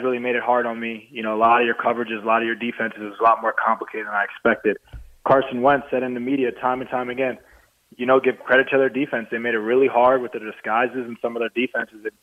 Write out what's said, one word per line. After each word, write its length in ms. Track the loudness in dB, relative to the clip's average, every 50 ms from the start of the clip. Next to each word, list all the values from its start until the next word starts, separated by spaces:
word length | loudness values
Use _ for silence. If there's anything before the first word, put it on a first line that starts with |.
| 4
really 160 | 0 -2 0
made 160 | -2 -2 -2
it 80 | 0 2
hard 220 | 2 2 2 2
on 140 | 0 -2 -4
me. 280 | -6 -8 -8 -10 -12 _
You 140 | -10 -8 -4
know, 120 | -4 0
a 40 | 2
lot 220 | 4 6 6 4
of 40 | 4
your 100 | 2 0
coverages, 460 | 0 0 0 0 0 -2 -4 -6 -4
a 40 | -2 0
lot 140 | 0 2
of 40 | 0
your 100 | -2 -4
defenses 460 | -4 -6 -6 -6 -6 -6 -6 -6 -8
is 120 | -12 -12 -4 2
a 40 | 4
lot 180 | 4 4 4
more 120 | 2 -2 -2
complicated 520 | 0 0 0 0 -2 -4 -8 -8 -10 -8 -4
than 60 | -4
I 120 | -4 -4
expected." 520 | -4 -6 -2 0 0 0 0 0 -2 -2 -2 _ _ -20 -18 -18 -20 -18 -6 0
Carson 360 | 2 4 4 2 0 -2 0
Wentz 260 | 2 2 2 2 0 -2
said 140 | -4 -4 -2
in 100 | -4 -6
the 60 | -6
media 320 | -4 -2 -2 0 0 -2
time 300 | -2 -2 -2 -2 -2 -2
and 80 | -4 -6
time 200 | -6 -6 -6 -6
again, 280 | -4 -4 -4 -4 -4 -6 -12 _ -20 _ _ _ _ _ _ _ _
you 100 | -4 2
know, 140 | 4 4 4
give 180 | 4 2 0 0
credit 280 | 0 2 4 4 4 4
to 60 | 2 2
their 120 | 2 2
defense. 380 | 0 -2 -2 -2 -4 -6 -6 -6
They 80 | -6 -4
made 160 | -2 -2 -2
it 40 | -2
really 280 | 0 2 2 4 4 4
hard 340 | 4 4 4 6 4 2
with 120 | 0 -4 -8
their 180 | -10 -10 -12
disguises 460 | -12 -10 -6 -2 0 0 0 0 -2 -6 -8 -8
and 100 | -8 -6
some 140 | -6 -4 -4
of 40 | -4
their 80 | -4 -4 -2 -4 -4
defenses 380 | -2 -4 -6 -8 -8 -10 -14 -12
that 100 | -12 -12 _